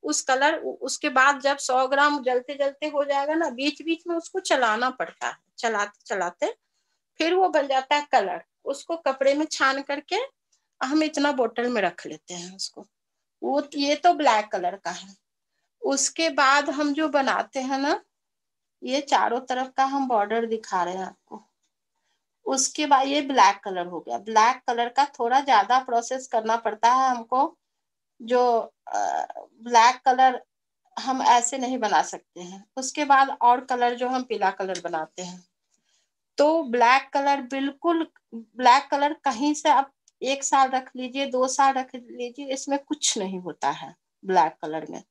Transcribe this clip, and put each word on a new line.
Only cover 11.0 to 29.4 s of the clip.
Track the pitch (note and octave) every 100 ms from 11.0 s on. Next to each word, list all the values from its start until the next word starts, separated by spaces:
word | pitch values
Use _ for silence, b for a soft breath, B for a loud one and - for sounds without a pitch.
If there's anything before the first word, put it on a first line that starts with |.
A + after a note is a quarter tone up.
इतना | D#4 D4+ C#4+
बोतल | C4 A3+ A3+ A#3+
में | A#3+
रख | F#3 - -
लेते | D#3 _
हैं | F3 F3 F#3+
उसको। | - - G3+ _ _ _ _ _
वो, | A#3+ C#4 C#4+ D4
ये | C#4+ D4
तो | F4
ब्लैक | D#4+ C#4+ A3 A3
कलर | G3+ F3 G3
का | A3+
है। | G3+ F#3+ - _ _ _ _ _ _
उसके | G#4 C4+ - - E4
बाद | C#4 C4+ C#4+ C#4+
हम | C#4 D4
जो | C#4+ D#4
बनाते | C#4+ C4 G3 - C4+
हैं | C4 C4+
ना, | C#4 G4+ _ _ _ _ _ _ _ _
ये | B3 C4
चारों | C#4 C4+ G3+ A#3
तरफ | C4 B3+ C4 -
का | C4+
हम | C#4 C4+
बॉर्डर | A#3 G3+ A3+ A#3
दिखा | A3 - F#3+
रहे | F3
हैं | F#3 F#3
आपको। | - _ A3 _ _ _ _ _ _ _ _ _ _ -
उसके | C4 - - D4+
बाद | C4 C4+
ये | C#4+
ब्लैक | C#4 C4 F#3+ G3
कलर | G#3 F#3 F3
हो | F3
गया। | - -
ब्लैक | G3+ A3 A3+ B3+ -
कलर | A#3 A#3+
का | A#3+ C#4 -
थोड़ा | A#3 C4
ज्यादा | C#4 A3+ G3+ B3+
प्रोसेस | C4 A#3 A#3 C4 C4
करना | A#3 A3 A3+
पड़ता | A3+ G#3+ A#3
है | B3+ C4
हमको, | A#3+ A3+ B3+ D#4 - _ _ _ _ _ _
जो, | A3+ B3 B3 A#3 - _ -
अ, | G#2 G2 C#2+ - -